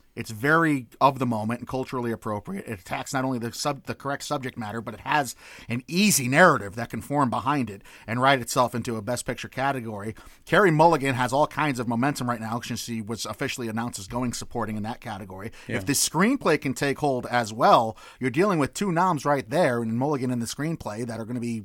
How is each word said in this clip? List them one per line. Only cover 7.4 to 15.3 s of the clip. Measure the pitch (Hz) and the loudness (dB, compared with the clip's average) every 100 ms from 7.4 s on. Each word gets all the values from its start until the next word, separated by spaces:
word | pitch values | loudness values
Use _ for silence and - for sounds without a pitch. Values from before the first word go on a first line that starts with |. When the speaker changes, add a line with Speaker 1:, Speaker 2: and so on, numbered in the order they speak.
| 131 147 113 | 0 -2 -2
Speaker 1:
it | 98 - - - | -8 -16 -16 -8
and | 120 | 2
write | 131 135 | 4 4
itself | 113 139 120 | 2 2 2
into | 120 113 113 | 0 -4 -6
a | |
Best | 104 123 | -4 -6
Picture | - 120 110 | -6 -8 -8
category. | - 139 135 113 104 107 - - - | -4 -2 -2 -6 -8 -8 -10 -14 -20
Carey | - 170 202 | 2 6 6
Mulligan | 151 165 160 135 | 8 8 6 2
has | 127 123 | 0 2
all | 135 151 | 2 2
kinds | - 151 123 | 2 0 0
of | 117 | -2
momentum | 117 135 143 123 | 0 0 0 -2
right | 120 | -4
now | 110 120 | -4 -6
since | - 113 | -6 -8
she | - 113 | -6 -8
was | 104 110 | -6 -6
officially | 107 110 135 - 117 | -8 -6 -6 -4 -4
announced | 110 120 - | -4 -4 -6
as | 95 | -8
going | 120 123 | -4 -2
supporting | - - 120 110 107 | -4 -6 -4 -4 -4
in | |
that | 107 120 | -6 -8
category. | 120 98 98 | -10 -10 -10